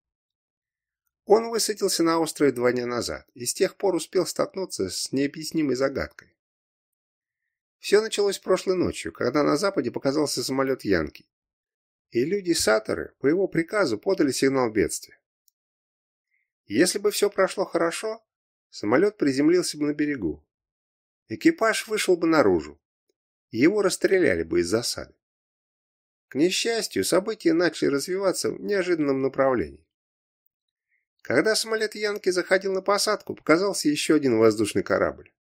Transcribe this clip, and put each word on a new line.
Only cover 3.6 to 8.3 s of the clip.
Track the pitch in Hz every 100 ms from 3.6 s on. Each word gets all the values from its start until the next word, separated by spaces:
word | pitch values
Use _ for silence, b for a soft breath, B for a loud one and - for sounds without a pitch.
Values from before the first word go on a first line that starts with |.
| 185 -
пор | 196 170
успел | - 185 165
столкнуться | - - 190 180 - 95
с | - -
необъяснимой | 131 139 160 156 160 147
загадкой. | 123 135 127 76 - - _ _ _ _ _ _ _ _ _ _ _ _ _ _ _
Все | - 202
началось | 220 - 202